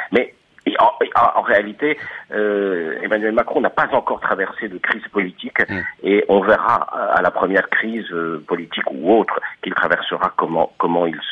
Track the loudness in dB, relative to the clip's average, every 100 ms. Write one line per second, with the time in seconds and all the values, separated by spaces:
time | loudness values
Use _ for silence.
0 | 0 0 -2 -8 _ _ -4 2 2 2
1 | -2 2 2 2 2 2 0 -4 -2 -2
2 | -8 -14 -8 -2 0 2 0 -2 -4 -6
3 | -2 0 2 0 0 0 0 0 2 0
4 | 0 -2 -2 -2 -4 -4 -10 -6 -4 -4
5 | -2 -2 -2 -6 -8 -2 -2 -2 -6 -6
6 | 2 2 4 4 6 4 4 0 0 -4
7 | 0 2 2 2 0 0 0 -2 -2 -6
8 | -6 -6 -4 -6 -4 -6 -4 -6 -6 -2
9 | 4 4 4 -2 -6 -10 -6 -2 0 0
10 | 0 -2 -2 -2 -2 0 -2 0 0 2
11 | 0 -2 -8